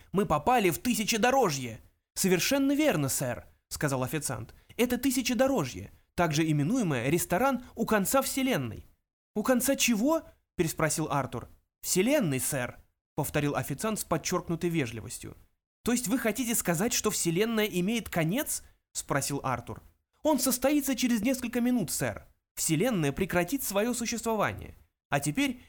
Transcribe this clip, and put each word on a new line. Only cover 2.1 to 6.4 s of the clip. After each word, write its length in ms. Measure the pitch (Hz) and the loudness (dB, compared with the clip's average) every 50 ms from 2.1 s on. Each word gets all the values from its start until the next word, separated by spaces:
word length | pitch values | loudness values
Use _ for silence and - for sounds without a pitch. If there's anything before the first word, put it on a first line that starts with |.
| - | -4
"Совершенно 560 | - - 190 180 170 - - 269 277 277 269 285 | 0 2 4 4 4 2 2 2 2 2 2 2
верно, 360 | 277 311 285 202 156 139 131 | 4 4 4 2 2 2 0
сэр", 360 | - - 143 123 120 - - - _ _ _ - - | 0 -2 -2 -4 -6 -8 -10 -16 _ _ _ -12 -6
сказал 300 | - - 143 139 127 127 | -4 -2 0 0 0 -2
официант. 520 | 127 156 156 143 - 123 113 113 - - - _ - - - | -2 -4 -4 -4 -6 -6 -8 -10 -12 -16 -20 _ -10 -4 -2
"Это 200 | 240 247 247 240 | 0 0 0 0
тысячедорожье, 920 | 247 277 247 262 247 - 247 214 262 262 269 220 147 120 - 92 98 - - - _ _ _ | 0 0 0 0 0 0 2 2 2 2 2 0 -2 -2 -6 -10 -12 -14 -16 -20 _ _ _
также 340 | - 175 165 147 151 | 0 0 2 2 2